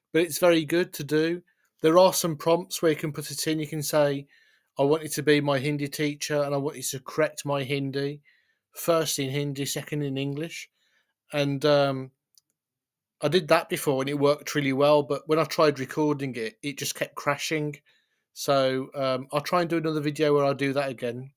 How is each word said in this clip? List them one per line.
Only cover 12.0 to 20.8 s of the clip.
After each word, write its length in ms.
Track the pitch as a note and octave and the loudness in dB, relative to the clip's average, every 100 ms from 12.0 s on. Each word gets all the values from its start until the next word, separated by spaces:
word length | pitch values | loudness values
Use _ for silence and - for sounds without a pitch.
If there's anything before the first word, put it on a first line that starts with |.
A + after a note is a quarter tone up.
| C3 _ _ _ _ _ _ _ _ _ _ _ | -8 _ _ _ _ _ _ _ _ _ _ _
I 80 | D3 | 0
did 200 | F3+ D3+ | 0 4
that 200 | E3 - | 2 2
before, 340 | E3+ - C3 | -2 0 0
and 80 | C3+ | 0
it 80 | C#3+ | 2
worked 360 | C#3+ D3 - D3+ | 2 2 -2 -2
really 160 | C#3 | 0
well, 300 | C3+ C#3+ D3 | 2 4 4
but 240 | C#3+ C#3 - | 4 -2 0
when 100 | D#3 | 0
I 60 | |
tried 340 | D#3 - D#3 C3+ | 0 2 2 2
recording 560 | C3 - D3+ C#3+ C3+ A#2+ | -4 -2 0 0 -4 -6
it, 220 | A2 - | -8 -8
it 160 | D3 C#3 | -10 -6
just 160 | - - | -8 -6
kept 180 | C#3+ | -6
crashing. 600 | - D3 C#3+ - D#3 D3+ C#3+ _ _ _ _ _ | -4 -2 -2 -2 -2 -2 -8 _ _ _ _ _
So, 580 | - - C#3 C3 C3 C3+ | -6 0 2 2 0 -4
um, 340 | C#3+ C3+ C3 C3+ | -4 -2 -2 -4
I'll 80 | D3 | -4
try 200 | D3 F3+ | 0 0
and 100 | E3+ | 0
do 60 | E3 | 0
another 240 | D#3 D#3 | -2 -2
video 340 | D3 D3+ D3+ | -2 0 2
where 100 | C#3+ | 4
I 100 | C#3 | 2
do 180 | C3 C#3 | 0 -2
that 160 | C3+ | -2